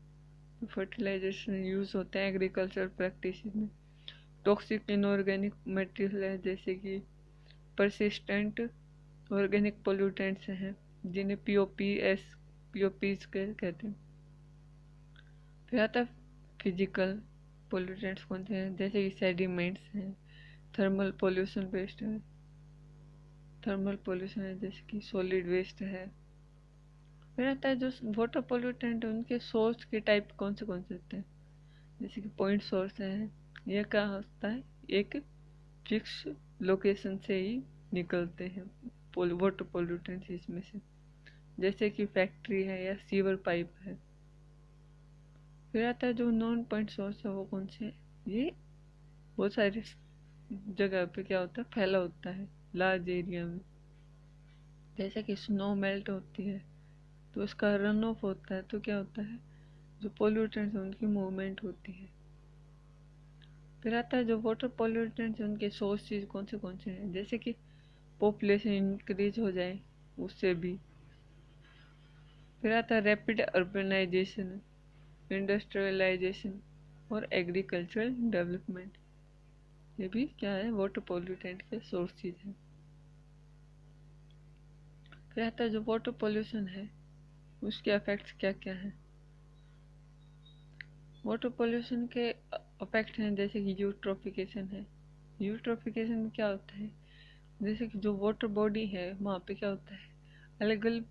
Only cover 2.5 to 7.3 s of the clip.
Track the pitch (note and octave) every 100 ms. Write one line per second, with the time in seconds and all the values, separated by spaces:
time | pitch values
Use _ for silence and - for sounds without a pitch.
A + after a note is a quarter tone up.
2.5 | F#3 F#3 F#3 F#3 - F#3 - F3+ F#3 A3
3.5 | G3+ G#3+ - - - - - - - -
4.5 | G#3 - G#3+ - G3+ G3+ G3+ G3 G3 G3+
5.5 | G3+ - F#3+ F#3+ - G3 G3+ F#3+ F#3+ F#3
6.5 | F#3+ - F#3 G3 F#3+ - - -